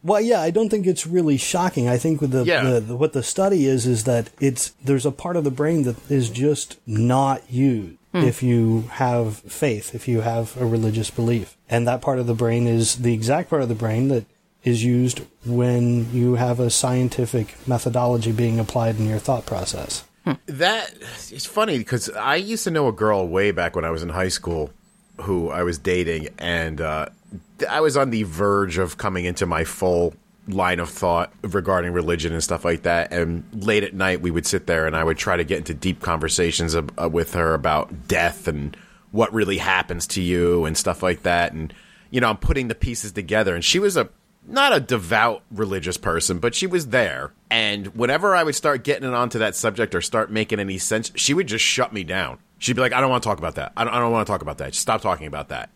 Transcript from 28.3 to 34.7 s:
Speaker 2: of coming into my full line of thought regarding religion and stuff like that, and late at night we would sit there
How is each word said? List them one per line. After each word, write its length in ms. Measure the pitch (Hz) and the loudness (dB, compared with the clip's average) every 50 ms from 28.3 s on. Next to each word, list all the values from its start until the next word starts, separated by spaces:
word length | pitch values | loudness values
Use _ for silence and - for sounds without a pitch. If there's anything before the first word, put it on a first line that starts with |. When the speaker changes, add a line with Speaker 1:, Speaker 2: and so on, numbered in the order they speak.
| 78 80 101 101 101 101 98 92 80 87 | -2 0 2 4 4 2 2 0 0 -2
Speaker 2:
of 180 | 95 85 - | -2 -2 -4
coming 280 | - - 104 92 92 87 | -6 -6 -4 -2 -2 -2
into 200 | 90 87 - 98 | -2 -2 -2 -2
my 180 | 87 82 78 82 | 0 0 -2 -2
full 520 | - - - 98 92 90 85 87 85 - - _ _ _ _ _ | -2 -4 -2 0 2 2 4 2 0 -2 -6 _ _ _ _ _
line 320 | - 95 95 92 90 90 85 | -6 -2 0 2 2 2 0
of 100 | 85 85 | -2 -6
thought 420 | - - - 90 85 87 85 - _ - - | -6 -2 0 0 2 2 0 -2 _ -10 -10
regarding 500 | 107 85 101 85 92 98 90 85 87 87 | -4 -2 -2 0 2 0 0 0 0 0
religion 400 | 87 85 78 87 82 76 85 82 | 0 0 0 0 0 -2 -2 -2
and 100 | 82 80 | -2 -2
stuff 220 | - 87 82 - | -2 -4 -2 0
like 180 | 87 85 80 - | -2 -2 0 0
that, 300 | 87 85 85 82 - - | 2 2 2 0 0 0
and 300 | 87 85 82 85 85 - - - | -2 0 0 -2 -6 -6 -10 -12
late 300 | 110 95 110 107 104 101 | -4 0 2 2 2 2
at 100 | 92 98 | 0 -2
night 280 | 92 95 95 90 85 | 0 0 0 0 0
we 100 | 87 90 | 0 0
would 160 | 80 85 80 | 0 0 -2
sit 180 | - - 92 - | 0 -2 -2 0
there 220 | - | 0